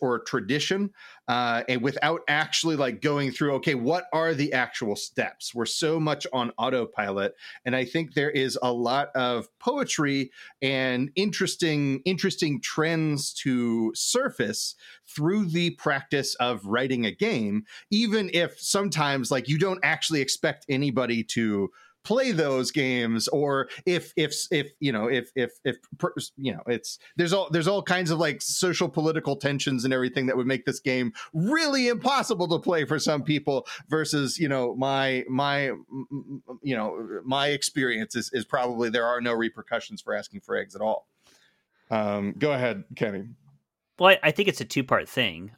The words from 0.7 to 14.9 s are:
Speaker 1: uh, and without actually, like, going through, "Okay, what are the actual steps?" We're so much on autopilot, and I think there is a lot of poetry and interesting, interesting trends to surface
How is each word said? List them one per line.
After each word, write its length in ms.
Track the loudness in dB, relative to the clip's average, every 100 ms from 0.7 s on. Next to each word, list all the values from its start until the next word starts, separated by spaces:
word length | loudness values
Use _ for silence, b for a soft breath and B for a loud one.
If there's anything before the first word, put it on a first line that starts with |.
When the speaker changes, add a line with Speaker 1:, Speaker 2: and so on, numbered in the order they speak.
| 0 -2 B B B -2
Speaker 1:
uh, 340 | 0 2 0 0
and 120 | 0
without 380 | 0 2 0 0 0
actually, 480 | 0 0 0 0 2
like, 260 | 0 0
going 300 | 0 2 0
through, 220 | 0 0
"Okay, 220 | 2 2 0
what 320 | 2 0 0
are 220 | 0 0
the 180 | 0 2
actual 460 | 0 0 -2 -4 -4
steps?" 580 | -4 -4 -4 -4 -8 -4
We're 100 | -4
so 360 | 0 0 2
much 260 | 0 -2 -2
on 180 | -2 -2 -2
autopilot, 760 | 0 0 -2 -2 -2 0 -2 -4 B B
and 140 | -2 -2
I 80 | 0
think 280 | -2 -2
there 180 | -2 0
is 260 | 0 0 0
a 120 | 0
lot 340 | 0 2 0 0 0
of 320 | 0 0 -4 _
poetry 720 | -2 0 0 0 2 0 -2 B B B
and 500 | -2 0 0 0 0 0
interesting, 840 | -2 0 -2 0 0 2 0 0
interesting 560 | -2 0 0 0 0 -2
trends 720 | -2 0 2 2 0 0 -4 -4
to 580 | 0 0 2 2 0 -2
surface 800 | 0 0 0 0 -2 -2 -6 -10 B